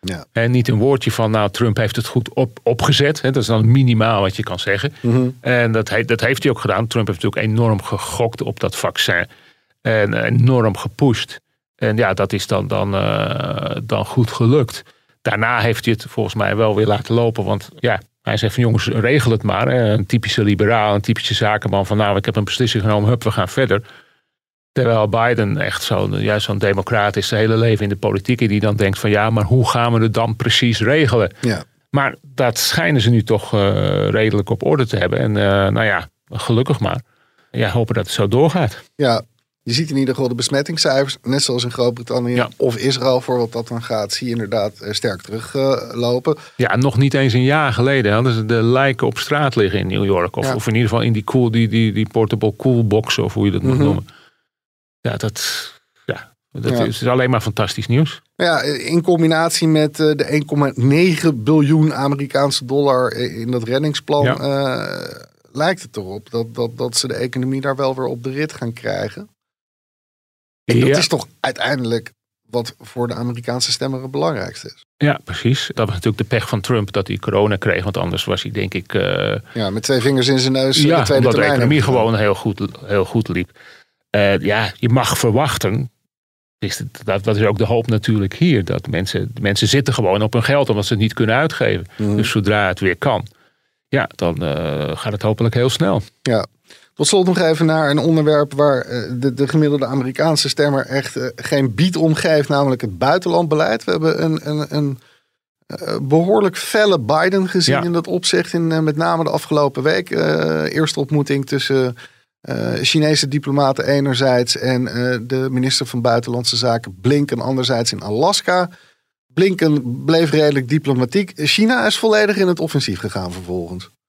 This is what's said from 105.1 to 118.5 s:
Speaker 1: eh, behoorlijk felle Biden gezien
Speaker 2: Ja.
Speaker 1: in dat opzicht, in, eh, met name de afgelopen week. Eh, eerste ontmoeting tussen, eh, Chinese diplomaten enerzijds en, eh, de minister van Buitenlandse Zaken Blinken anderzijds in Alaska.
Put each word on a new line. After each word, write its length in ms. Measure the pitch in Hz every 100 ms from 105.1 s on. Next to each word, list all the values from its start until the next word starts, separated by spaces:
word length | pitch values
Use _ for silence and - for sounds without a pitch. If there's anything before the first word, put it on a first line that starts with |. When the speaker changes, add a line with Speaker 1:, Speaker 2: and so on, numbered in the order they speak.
| _ _ _ _ _ _
Speaker 1:
eh, 300 | - - 53
behoorlijk 560 | 139 156 175 214 202 180
felle 420 | - 226 214 180
Biden 480 | 110 156 180 196 185
gezien 280 | 185 165 143
Speaker 2:
Ja. 80 |
Speaker 1:
in 80 | 175
dat 160 | 170 170
opzicht, 460 | 180 180 180 175
in, 180 | 175 165
eh, 80 | 160
met 160 | 156 151
name 280 | 165 170
de 60 | 165
afgelopen 540 | 156 - 151 143 143
week. 260 | 139 185 180
Eh, 640 | - 156 156 113 - 110 -
eerste 240 | 156 -
ontmoeting 460 | 143 151 143 139 135
tussen, 520 | 139 - 135 127 117 - _ _ _
eh, 320 | - 127 113 120
Chinese 460 | 143 165 151 151 143
diplomaten 580 | 143 143 143 139 135 -
enerzijds 680 | 143 139 123 135 123 120 -
en, 300 | 127 127 123
eh, 300 | 117 123 123
de 260 | 120 131 131
minister 340 | 127 131 120 139
van 160 | 123
Buitenlandse 540 | 120 117 117 120 120 113
Zaken 420 | 123 117 117 92
Blinken 380 | 98 147 143 -
anderzijds 520 | 123 131 127 123 120
in 100 | 101
Alaska. 680 | 98 107 160 208 -